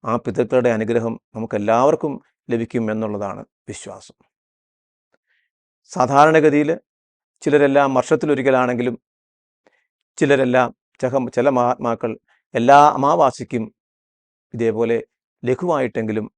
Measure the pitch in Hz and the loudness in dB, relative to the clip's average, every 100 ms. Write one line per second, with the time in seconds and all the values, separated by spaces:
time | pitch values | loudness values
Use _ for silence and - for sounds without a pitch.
0 | 117 117 - 101 113 127 120 110 110 117 | -4 -6 -4 -4 0 0 0 -2 -2 -4
1 | 113 117 _ 110 110 104 104 113 135 156 | -4 -10 _ -14 -8 -6 0 2 2 0
2 | 156 131 _ _ - 117 113 127 110 107 | -4 -10 _ _ -6 -6 -4 -4 -4 -4
3 | 110 104 101 98 - _ - 104 - 98 | -6 -6 -8 -10 -16 _ -18 -16 -16 -20
4 | - _ _ _ _ _ _ _ _ _ | -20 _ _ _ _ _ _ _ _ _
5 | _ _ _ _ _ _ _ _ _ - | _ _ _ _ _ _ _ _ _ -4
6 | 131 139 156 160 151 143 147 175 _ _ | 2 4 6 6 4 2 0 -4 _ _
7 | _ _ _ _ 160 143 143 139 139 131 | _ _ _ _ 0 2 2 2 2 0
8 | - 160 151 135 131 131 127 120 123 120 | 0 -2 0 0 0 0 0 -2 -4 -6
9 | _ _ _ _ _ _ _ _ _ _ | _ _ _ _ _ _ _ _ _ _
10 | _ - 147 139 127 127 120 - _ _ | _ -4 2 2 4 2 0 -4 _ _
11 | 127 135 120 123 135 127 123 123 120 113 | -4 -4 -2 0 0 2 0 -2 -4 -6
12 | 117 107 _ _ _ - 120 139 147 - | -8 -10 _ _ _ -2 6 8 8 4
13 | 135 170 135 - 120 120 110 _ _ _ | 0 2 0 0 -8 -8 -8 _ _ _
14 | _ _ _ _ _ 117 113 110 117 117 | _ _ _ _ _ -4 -2 0 -2 -2
15 | - _ _ _ 117 127 180 151 123 - | -4 _ _ _ -4 -4 -2 -2 -2 -4
16 | 110 107 107 | -4 -6 -8